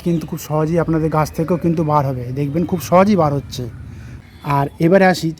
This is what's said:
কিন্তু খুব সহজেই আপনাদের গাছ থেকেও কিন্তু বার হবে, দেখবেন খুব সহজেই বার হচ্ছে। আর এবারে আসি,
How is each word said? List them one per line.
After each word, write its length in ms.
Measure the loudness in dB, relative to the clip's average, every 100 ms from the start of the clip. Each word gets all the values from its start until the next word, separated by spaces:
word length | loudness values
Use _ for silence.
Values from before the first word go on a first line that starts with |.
কিন্তু 220 | 0 -2 -4
খুব 120 | -8
সহজেই 400 | -4 -2 0 0
আপনাদের 300 | 0 0 0
গাছ 180 | 0 0
থেকেও 240 | -2 -2 0
কিন্তু 260 | 0 0
বার 180 | 2 2 0
হবে, 180 | -2 -6
দেখবেন 300 | -4 -2 -2
খুব 160 | -2 -4
সহজেই 360 | 2 4 6 4
বার 160 | 2
হচ্ছে। 280 | 0 -6 -8 -10 -10 -14 -16 -16 -18 -20 -12
আর 220 | -2 -2 -2 0
এবারে 260 | 4 6
আসি, 240 | 4 2 -2